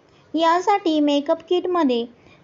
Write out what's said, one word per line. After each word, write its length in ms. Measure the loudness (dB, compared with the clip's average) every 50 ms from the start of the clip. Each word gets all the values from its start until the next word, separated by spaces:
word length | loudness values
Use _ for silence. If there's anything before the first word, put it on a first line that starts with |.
| _ _ _ _ _ _ -4
यासाठी 640 | 0 2 2 2 2 2 0 0 0 0 0 0 2
मेकअप 420 | 2 2 0 0 0 -2 -4 -4 -2 -2
किटमध्ये 560 | -2 -2 0 -2 -2 0 0 0 0 -2 -4 -8 -12 _ -20 -20 -20 _